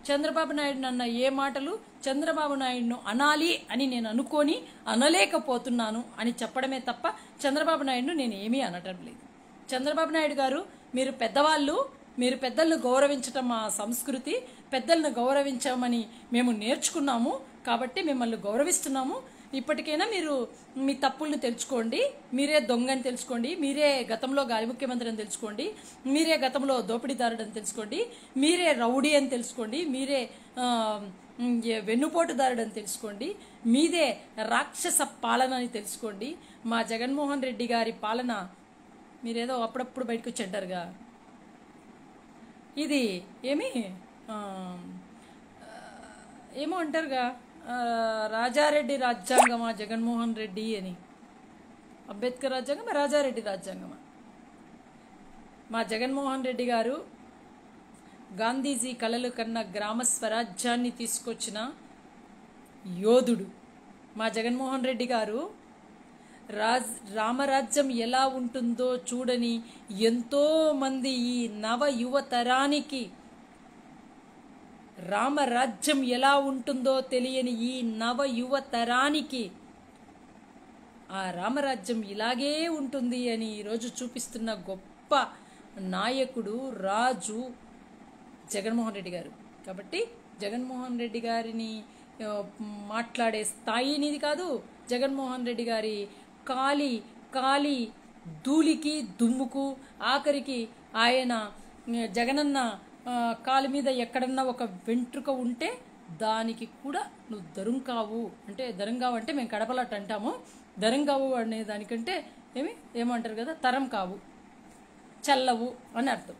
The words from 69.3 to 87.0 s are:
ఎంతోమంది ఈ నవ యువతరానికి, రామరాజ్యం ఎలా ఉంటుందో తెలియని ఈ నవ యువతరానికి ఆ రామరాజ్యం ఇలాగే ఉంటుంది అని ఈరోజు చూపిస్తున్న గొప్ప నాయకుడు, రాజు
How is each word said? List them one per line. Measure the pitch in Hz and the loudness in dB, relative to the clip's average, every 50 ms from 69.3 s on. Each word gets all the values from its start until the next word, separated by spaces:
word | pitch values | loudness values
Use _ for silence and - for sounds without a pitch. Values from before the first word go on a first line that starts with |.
| 247 240 233 233 233 226 233 - - - - - 202 190 | 2 2 2 0 0 -2 -4 -10 -18 -20 -14 -10 -2 2
ఎంతోమంది | 220 226 233 247 233 - 285 285 285 302 311 320 311 311 294 269 269 269 262 262 247 269 | 4 4 4 2 0 2 4 4 6 6 6 6 6 4 4 2 0 0 0 0 0 0
ఈ | 262 247 240 240 247 247 240 226 | 0 0 0 0 0 0 -2 -2
నవ | 208 208 214 220 233 240 285 | -4 -4 -2 -2 0 2 2
యువతరానికి, | 294 269 233 240 254 262 277 269 - 254 240 240 247 254 262 269 285 294 294 285 - 277 262 226 185 - - - - - - - - - - - - - - - - - - - - - - - - - - - - - - - - - - - - - - 170 175 | 2 2 0 -2 2 0 0 0 2 0 0 4 4 4 4 4 4 4 2 0 -2 -6 -6 -6 -8 -12 -18 -20 -20 -20 -20 -20 -20 -20 -20 -20 -20 -20 -20 -20 -20 -20 -20 -20 -20 -20 -20 -20 -20 -20 -20 -20 -20 -20 -20 -20 -20 -20 -20 -20 -20 -18 -14 -6 -2
రామరాజ్యం | 202 202 226 269 294 294 277 247 233 240 262 247 - - - 294 302 269 262 | 0 2 2 2 4 2 2 2 4 2 2 0 0 -2 0 2 2 2 2
ఎలా | 247 247 254 262 277 277 | 2 2 4 6 6 6
ఉంటుందో | 277 277 277 269 262 233 - 277 262 247 269 262 262 | 6 4 2 -2 -2 -2 -4 -4 0 2 2 2 2
తెలియని | 262 - 262 247 247 262 262 262 254 247 | 0 0 0 0 0 2 0 0 0 0
ఈ | 247 220 233 247 262 254 | 0 0 -2 -2 -2 -2
నవ | 240 226 220 220 226 233 254 240 285 | -2 -2 -2 -2 -2 0 0 2 0
యువతరానికి | 277 240 226 247 254 277 269 262 - - 233 233 240 240 254 269 294 294 302 - - 262 254 220 175 - - - - - - - - - - - - - - - - - - - - - - - - - - - - - - - - | 0 0 0 0 0 0 0 0 -2 -2 0 2 2 4 4 4 4 2 2 0 -2 -4 -4 -4 -6 -8 -14 -20 -20 -20 -20 -20 -20 -20 -20 -20 -20 -20 -20 -20 -20 -20 -20 -20 -20 -20 -20 -20 -20 -20 -20 -20 -20 -20 -20 -18 -10
ఆ | 185 190 190 185 | -6 -4 -4 -4
రామరాజ్యం | 180 175 185 220 262 294 285 277 262 220 185 - 240 226 | -4 -2 -2 -2 0 0 0 0 -2 -2 -2 -4 -2 -2
ఇలాగే | 214 196 196 208 214 233 247 233 277 285 294 311 320 339 | -2 -6 -4 -2 0 0 0 0 0 0 0 0 0 -2
ఉంటుంది | 330 302 277 240 277 277 247 247 240 247 247 240 | -2 -2 -4 -4 -2 -2 -2 0 0 0 0 0
అని | 226 226 226 220 214 208 | 0 -2 -2 -4 -6 -8
ఈరోజు | 202 208 226 226 226 240 - - | -6 -4 -4 -4 -4 -6 -8 -8
చూపిస్తున్న | 254 247 - 254 - - - 233 226 226 214 | -8 -8 -6 -8 -10 -8 -8 -6 -4 -4 -4
గొప్ప | 190 175 190 190 185 - - - - - - 294 277 240 - - - - - - - - - - 202 | -6 -6 -10 -10 -10 -10 -20 -20 -20 0 2 4 4 4 2 -6 -18 -20 -20 -20 -20 -20 -18 -12 -8
నాయకుడు, | 190 185 185 185 202 233 262 269 262 254 - 233 214 196 214 240 269 269 | -4 -2 -2 0 0 0 2 0 0 0 -2 -6 -4 -4 -6 -6 -6 -6
రాజు | 233 196 185 190 196 220 | -6 -4 -2 0 2 4